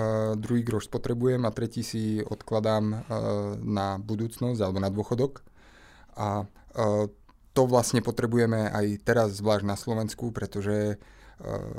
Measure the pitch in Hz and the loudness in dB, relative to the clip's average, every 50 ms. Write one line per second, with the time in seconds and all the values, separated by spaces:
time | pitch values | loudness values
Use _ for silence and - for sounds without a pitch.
0 | 110 110 110 110 110 110 110 107 107 117 120 120 117 120 110 104 - - - 117 | 0 2 2 2 2 0 0 -2 0 2 2 2 2 2 0 -2 -2 -2 -6 -4
1 | - - 123 120 123 127 127 123 123 110 110 - 117 113 - 120 113 - - 113 | -2 -2 0 2 4 4 4 4 2 0 0 -2 -4 -4 -4 -6 -6 -4 -4 -2
2 | 110 110 107 107 104 - 104 - - - 110 110 107 110 110 107 107 107 107 113 | 0 0 0 0 -2 -4 -6 -8 -4 -2 0 2 2 2 2 2 2 0 -2 -4
3 | 120 - 117 110 110 107 104 104 101 104 104 110 113 110 104 101 98 98 98 95 | -6 -6 -4 -2 -2 0 -2 -2 -2 -4 -4 -6 -4 -2 0 0 0 -2 -2 -4
4 | 104 107 110 104 117 117 - - 123 123 123 110 101 92 95 95 95 98 98 104 | -4 -6 -4 -4 -4 -4 -4 -4 -4 -2 0 0 0 0 0 0 0 0 0 -2
5 | 101 - 120 113 135 139 - - - - - - - - - - - - - - | -2 -2 0 0 0 -2 -2 -8 -18 -20 -20 -20 -20 -20 -20 -20 -20 -20 -20 -20
6 | - - - - 107 104 101 104 101 - - - - - - - 113 104 104 104 | -20 -18 -8 -4 -2 -2 0 -2 -4 -6 -12 -20 -20 -10 -4 0 0 2 2 2
7 | 107 104 - - - - - _ - _ _ 139 131 123 123 123 117 - - 120 | 0 -2 -4 -12 -20 -20 -20 _ -20 _ _ 4 4 6 6 4 4 4 2 0
8 | 107 120 113 - 120 113 117 120 117 113 113 110 107 104 104 107 104 104 104 101 | 0 0 -2 -2 -2 2 4 4 4 4 2 2 0 0 0 0 0 0 0 0
9 | - - 117 117 113 104 98 104 101 110 104 101 98 101 101 - - 120 113 110 | 0 2 4 4 4 2 0 0 2 2 2 2 2 -2 -4 -4 -4 -4 -2 -2
10 | 110 104 - - 120 117 110 104 104 98 - 104 98 101 104 104 104 107 101 101 | -2 -4 -6 -6 -8 -8 -6 -6 -8 -6 -6 -4 -2 0 0 0 0 0 -2 -4
11 | - - - - - - - - - - 104 98 - 110 - | -8 -18 -20 -20 -20 -20 -20 -14 -10 -8 -6 -6 -6 -8 -10